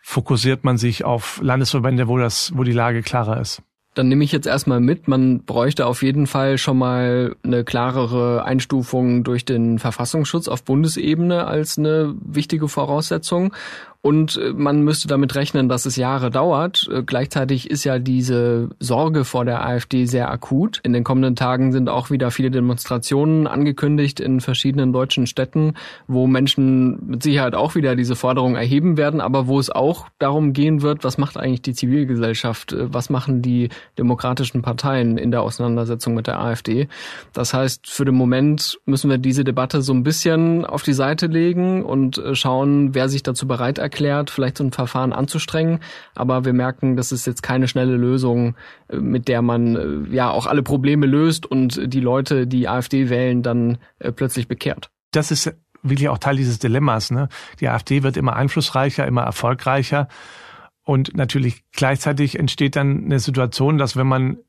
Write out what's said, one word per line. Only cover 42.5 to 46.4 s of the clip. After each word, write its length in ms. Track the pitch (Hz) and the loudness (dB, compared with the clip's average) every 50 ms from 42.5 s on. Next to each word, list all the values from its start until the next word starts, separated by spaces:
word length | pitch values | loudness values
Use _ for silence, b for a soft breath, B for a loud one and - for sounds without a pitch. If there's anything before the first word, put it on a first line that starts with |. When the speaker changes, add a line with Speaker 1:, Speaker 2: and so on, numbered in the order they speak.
| 127 131 139 143 143 143 143 135 135 | 0 2 2 2 4 4 2 2 2
Speaker 2:
wer 120 | 135 131 | 0 0
sich 140 | 135 139 135 | 0 -2 -2
dazu 260 | - 139 123 - - | -2 -4 -4 -4 -4
bereit 300 | 131 123 120 123 123 139 | -4 -2 -2 -2 -2 -2
erklärt, 520 | - 151 143 - - 147 143 143 147 143 - | -2 -4 -6 -2 -2 0 0 0 0 -2 -4
vielleicht 280 | - - 131 127 - | -4 -2 -2 -2 -2
so 60 | - 143 | -2 -4
ein 80 | 131 | -2
Verfahren 400 | - - 131 120 - 127 131 127 | -2 -2 -6 -2 -2 -2 -2 0
anzustrengen. 680 | - - 139 - - 160 - - - 160 160 165 165 160 B B B B B B B | 0 -2 -4 -2 -4 -6 -6 -2 -2 0 0 0 0 -2 B B B B B B B
Aber 300 | - 123 127 127 127 | -4 -2 0 0 0